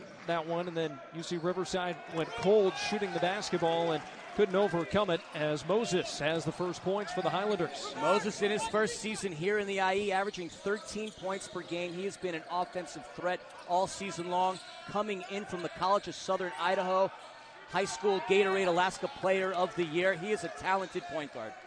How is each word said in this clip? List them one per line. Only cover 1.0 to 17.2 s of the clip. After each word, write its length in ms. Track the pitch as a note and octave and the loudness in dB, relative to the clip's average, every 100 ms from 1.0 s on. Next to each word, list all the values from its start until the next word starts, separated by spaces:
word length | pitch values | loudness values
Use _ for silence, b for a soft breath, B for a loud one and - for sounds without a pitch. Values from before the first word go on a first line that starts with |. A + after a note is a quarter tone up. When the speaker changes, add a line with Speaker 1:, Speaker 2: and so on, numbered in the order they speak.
| - D#3+ | -10 -8
Speaker 1:
U 60 | |
C 120 | D#3+ F3 | -4 0
Riverside 600 | E3+ F3+ F3+ F#3 F3+ E3 - | 0 0 0 0 -2 -4 -4
went 140 | E3 D3+ | -2 -2
cold 460 | - F3 G#3+ F#3+ D#3 - | 2 6 8 6 2 0
shooting 220 | G#3 G3 | 0 0
the 60 | E3+ | 0
basketball 720 | F3 G3+ F#3+ E3+ E3 E3 E3+ | 0 0 -2 0 2 2 2
and 100 | D#3 - - - - | 0 -2 -12 -6 2
couldn't 180 | G3+ | 4
overcome 560 | F#3 G3+ E3+ D#3+ G3 G3+ | 6 4 2 2 2 4
it 100 | E3+ - | 2 0
as 320 | D#3+ D3+ D3+ D#3+ | -2 0 0 2
Moses 500 | G#3+ A#3 F3+ - - | 2 4 2 0 -2
has 240 | D3 E3 | 0 0
the 80 | D3+ | 0
first 280 | - F3+ E3 | -2 -4 -2
points 280 | F#3 G3+ G#3 | 0 0 0
for 100 | F#3 | 0
the 60 | D#3+ | 0
Highlanders. 640 | E3+ G#3 G3 D#3 - - - | 2 2 2 0 -4 -8 0
Speaker 2:
Moses 400 | D3+ G3+ G3+ - | 4 4 2 0
in 120 | G3+ | 0
his 100 | G#3+ G3+ | 2 0
first 320 | G#3 G#3+ - | 2 0 0
season 320 | G#3 G#3+ F#3+ | -4 -4 -4
here 260 | D3+ F3+ G#3 | -2 0 0
in 80 | G3 | 0
the 140 | G3 | 2
I 160 | F#3+ G3 | 2 2
E, 160 | G#3 | 2
averaging 360 | F#3+ G3+ F3+ E3+ | 0 0 -4 -8
thirteen 640 | - G3 G#3 - G#3 G#3+ | -6 -2 -2 -4 -8 -8
points 380 | - F#3 F#3+ - | -6 -6 -4 -6
per 140 | F#3 | -8
game. 300 | D3+ E3+ F3 | -6 -4 -4
He 120 | E3+ | -4
has 120 | G3 - | -6 -4
been 200 | F#3 D#3+ | -4 -4
an 80 | D#3+ | -4
offensive 520 | F3 F3+ F#3 E3 D3+ - - | -4 -2 -4 -8 -10 -12 -4
threat 240 | F3 F3+ - - - | -2 -2 -6 -16 0
all 200 | F3 F#3+ | 2 2
season 420 | - G3 E3 F3 | -2 -6 -4 -2
long, 300 | F3+ F#3 F3+ - - - | 2 2 0 -8 -14 -4
coming 360 | G3+ G#3+ G3 F3 | -2 -2 -4 -6
in 120 | G3 | -8
from 180 | G#3 F3+ | -6 -4
the 80 | D#3+ | -6
College 360 | - F#3 G3+ F3 | 0 4 4 2
of 80 | |
Southern 380 | D3 - F#3+ F3+ D#3 | -6 -2 0 0 0
Idaho, 500 | F3 F#3+ F#3 F#3 F#3+ - | 2 2 2 4 2 0